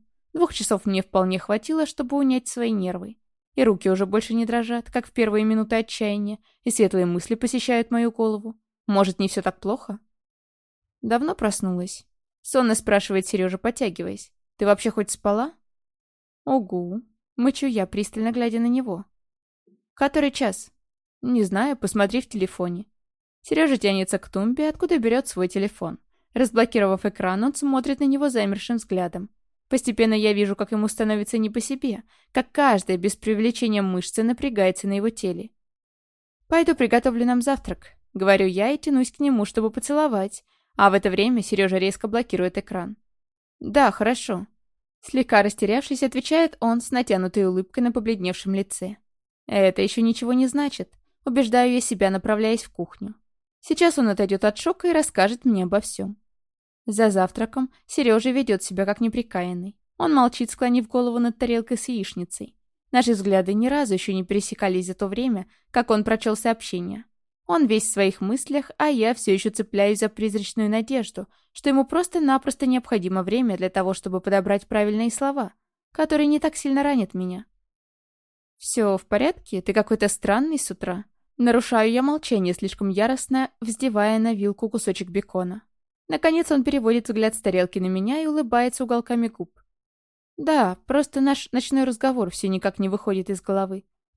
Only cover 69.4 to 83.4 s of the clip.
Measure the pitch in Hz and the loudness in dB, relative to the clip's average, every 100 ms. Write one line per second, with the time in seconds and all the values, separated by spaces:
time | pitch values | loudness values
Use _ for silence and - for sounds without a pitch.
69.4 | 214 - 208 202 202 208 214 214 214 208 | 0 -4 -4 2 2 2 -2 -2 -4 -4
70.4 | 196 - 214 220 226 269 214 - 196 _ | -6 -2 0 0 -2 -4 -4 -10 -14 _
71.4 | _ - 285 269 269 320 359 359 294 269 | _ -6 2 2 2 0 0 0 2 2
72.4 | 277 262 269 254 - 220 180 185 185 226 | 0 -2 0 0 0 -2 -2 -2 0 0
73.4 | 247 185 185 190 185 190 190 185 190 196 | 0 0 -2 0 -2 -2 -4 -6 0 0
74.4 | 190 202 - 214 208 214 233 - 277 277 | 2 0 0 -2 0 0 -2 -2 -2 -2
75.4 | 214 - _ _ _ - 311 302 294 294 | -6 -10 _ _ _ -2 0 2 2 2
76.4 | 311 311 285 269 285 269 190 185 185 180 | 0 -2 -2 0 2 0 0 -4 -6 -8
77.4 | 220 _ _ _ _ _ _ _ _ _ | -14 _ _ _ _ _ _ _ _ _
78.4 | _ _ - - 208 190 - 208 277 - | _ _ -8 -2 0 0 -2 0 0 -2
79.4 | - 190 - 202 214 220 208 - - 208 | -8 -8 -2 0 0 2 0 -2 0 0
80.4 | 302 302 - 180 - 180 208 _ _ - | 0 -2 -6 -8 -8 -8 -10 _ _ 0
81.4 | 240 240 233 233 220 233 269 302 - 214 | 4 4 2 2 2 2 0 -2 0 0
82.4 | 180 180 190 - 196 190 220 262 - 262 | 0 -2 -6 -4 -4 0 0 0 -2 -2